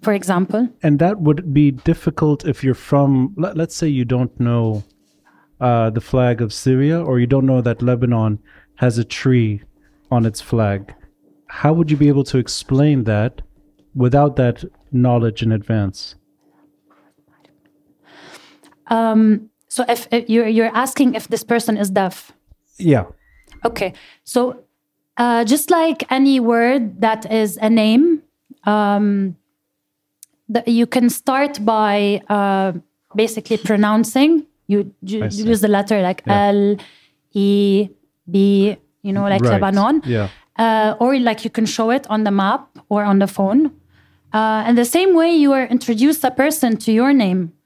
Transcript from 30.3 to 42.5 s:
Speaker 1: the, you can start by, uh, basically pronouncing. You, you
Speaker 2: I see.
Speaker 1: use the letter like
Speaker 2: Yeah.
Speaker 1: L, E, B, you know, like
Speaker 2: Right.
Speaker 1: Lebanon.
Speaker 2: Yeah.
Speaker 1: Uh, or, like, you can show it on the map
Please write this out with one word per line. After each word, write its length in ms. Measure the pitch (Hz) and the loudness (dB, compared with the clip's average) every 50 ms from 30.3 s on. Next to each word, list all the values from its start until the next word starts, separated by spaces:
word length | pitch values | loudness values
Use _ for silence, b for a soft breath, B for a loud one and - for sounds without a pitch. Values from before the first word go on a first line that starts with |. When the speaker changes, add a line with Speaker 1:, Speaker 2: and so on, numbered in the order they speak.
| _ _ _ _ | _ _ _ _
Speaker 1:
the, 140 | 214 233 - | -4 -4 0
you 220 | - 233 226 240 233 | 0 2 2 2 2
can 220 | - 254 240 240 | 2 2 2 2
start 540 | 233 - - - 262 262 285 294 285 214 208 | 0 0 -4 -2 0 0 0 -2 -4 -4 -2
by, 580 | 214 226 220 214 208 202 208 202 202 202 196 - - | -2 0 0 0 0 0 0 0 0 -2 -4 -4 -4
uh, 460 | 208 208 202 202 196 190 190 190 180 175 - _ _ _ _ _ - | -2 -2 0 0 0 0 -2 -2 -4 -8 -12 _ _ _ _ _ -2
basically 420 | 202 220 220 220 220 - - 226 208 | -2 -2 -2 -2 -8 -6 -4 -4 -4
pronouncing. 880 | - - 220 202 208 208 214 214 226 226 - 269 277 311 330 320 294 _ _ _ _ _ | -2 -2 0 2 2 2 2 2 0 0 0 2 2 4 2 2 0 _ _ _ _ _
You, 260 | 202 202 202 196 - _ | -2 -2 -2 -4 -10 _
you 240 | - 185 202 220 208 | -12 -8 -6 -4 -4
Speaker 2:
I 40 | 107 | -4
see. 140 | 196 202 214 | -4 -4 0
Speaker 1:
use 180 | 220 233 208 | 0 0 2
the 60 | 190 214 | 2 2
letter 340 | 208 196 202 202 220 208 | 2 2 0 0 0 0
like 220 | 185 180 190 - - | 0 0 -2 -4 -4
Speaker 2:
Yeah. 220 | - 202 202 202 202 | -2 0 2 2 2
Speaker 1:
L, 300 | 202 202 202 202 208 202 B B B B B B B B _ _ _ | 2 2 2 0 0 -2 B B B B B B B B _ _ _
E, 560 | 202 196 202 202 202 202 202 196 196 208 196 - _ _ _ _ _ _ - | 0 0 2 2 2 2 2 2 0 0 -2 -6 _ _ _ _ _ _ -4
B, 480 | 175 196 196 202 202 196 196 208 196 - _ _ _ _ _ | 0 2 2 4 4 4 2 2 0 -4 _ _ _ _ _
you 100 | - - | -6 -4
know, 100 | 101 101 | -2 -2
like 180 | - - 190 | 0 0 0
Speaker 2:
Right. 200 | 117 123 - 196 | 2 2 2 2
Speaker 1:
Lebanon. 400 | - 196 196 202 202 233 285 320 - | 0 0 0 2 2 2 0 0 0
Speaker 2:
Yeah. 240 | 139 120 110 104 98 B B B B _ - | -2 -2 -2 -2 -4 B B B B _ -2
Speaker 1:
Uh, 380 | 226 226 226 220 214 214 214 - | 0 0 2 0 0 0 0 0
or, 180 | 233 247 277 269 | 0 0 0 0
like, 240 | 247 233 220 220 - | 0 0 -2 -4 -6
you 60 | 226 | -8
can 160 | - - 220 | -4 -2 -2
show 260 | 208 - - 226 220 | -2 -2 -2 -2 0
it 140 | 240 277 269 - | 0 -2 -2 -4
on 140 | 214 214 214 | -4 -2 0
the 80 | 208 | 0
map 460 | 202 196 196 196 | 0 0 0 0